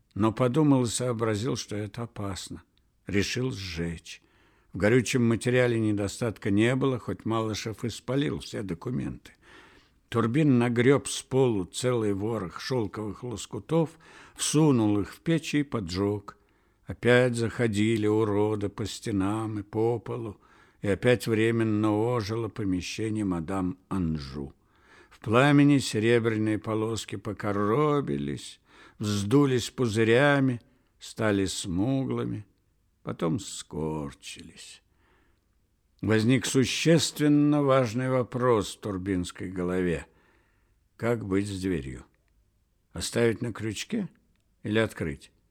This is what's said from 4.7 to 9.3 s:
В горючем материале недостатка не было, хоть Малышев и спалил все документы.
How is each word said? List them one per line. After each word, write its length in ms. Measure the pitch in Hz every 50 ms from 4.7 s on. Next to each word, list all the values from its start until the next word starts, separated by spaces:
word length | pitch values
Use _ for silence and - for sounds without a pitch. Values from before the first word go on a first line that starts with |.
В 60 | - -
горючем 480 | 90 104 120 131 117 - - 131 117
материале 540 | 117 113 101 - 131 123 127 123 120 117 113
недостатка 680 | 110 107 104 101 104 95 - - 123 113 98 - - 110
не 240 | 101 101 110 120 135
было, 220 | 131 139 135 127 110
хоть 260 | - - 98 - -
Малышев 600 | 110 110 113 110 110 107 - - 113 107 - -
и 40 | 117
спалил 500 | - - - - 127 139 143 147 - -
все 240 | - - - 113
документы. 720 | 107 92 87 - - - - 71 65 - - - - -